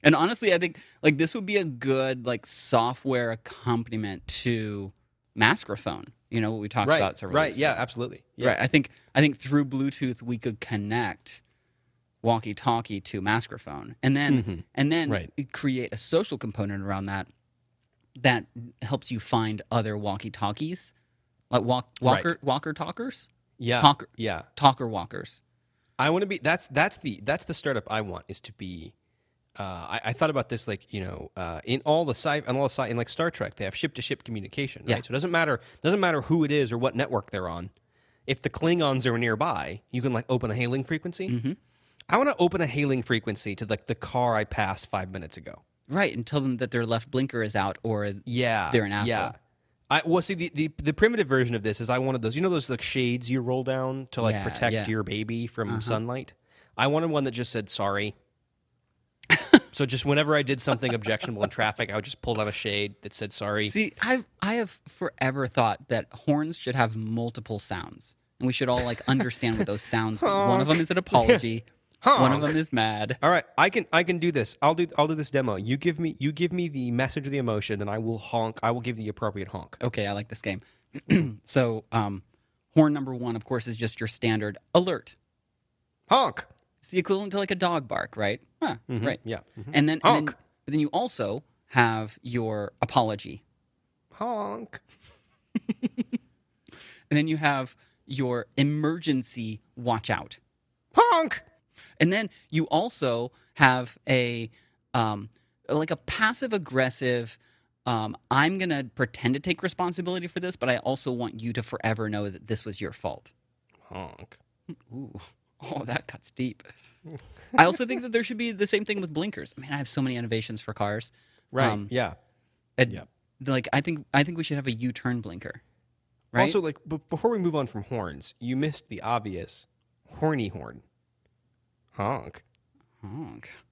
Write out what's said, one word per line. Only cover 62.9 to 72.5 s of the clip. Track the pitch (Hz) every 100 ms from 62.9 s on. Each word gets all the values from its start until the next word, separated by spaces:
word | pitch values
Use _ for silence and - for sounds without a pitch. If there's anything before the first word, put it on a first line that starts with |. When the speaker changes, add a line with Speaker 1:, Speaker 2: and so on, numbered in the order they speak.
| 101
Speaker 2:
that | 104
said, | - 104
"Sorry." | - 104 104 104
Speaker 1:
See, | 202 220 -
I, | 220 254 208 _
I | 190
have | 233 214 - -
forever | - 180 - 131 135 127
thought | - 113 98 -
that | 117 82
horns | - - 147 156 170
should | -
have | 127 117 110
multiple | 110 113 117 117 110 107
sounds, | - 92 82 - - _ _ _
and | 127
we |
should | 123 127
all, | 123
like, | 123 117 -
understand | 135 127 - 117 113
what | -
those | 104
sounds | - 113 110 107
mean. | -
One | 196 196 -
of | 147
Speaker 2:
Honk. |
Speaker 1:
them | 156
is | 165
an | 180
apology. | 185 - 113 233 120 113 -
Speaker 2:
<laughs> | _ _ _
Honk. | 254 277
Speaker 1:
One | 131
of | 143
them | 147